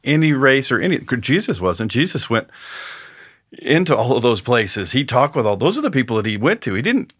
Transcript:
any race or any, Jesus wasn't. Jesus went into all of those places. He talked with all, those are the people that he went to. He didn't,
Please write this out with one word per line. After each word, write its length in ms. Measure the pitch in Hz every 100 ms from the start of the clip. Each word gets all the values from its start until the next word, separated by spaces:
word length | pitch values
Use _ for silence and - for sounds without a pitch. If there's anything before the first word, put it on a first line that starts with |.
| 131
any 260 | 156 156
race 400 | 135 135 135 131
or 80 | 104
any, 200 | 185 165
Jesus 600 | - 120 117 175 220 98
wasn't. 320 | 92 87 110
Jesus 380 | 120 185 - -
went 180 | 113 - - - - - - - - - _ _ -
into 320 | - 160 170 113
all 180 | 120 120
of 60 |
those 160 | 120 104
places. 540 | 120 120 101 104 87
He 100 | 135
talked 320 | 135 123 147 131
with 100 | 107
all, 120 | 98
those 200 | 147 254
are 40 |
the 100 | 294
people 240 | 135 123 110
that 100 | 107
he 120 | 104
went 240 | 139 226
to. 140 | - 98
He 60 |
didn't, 300 | 175 247 -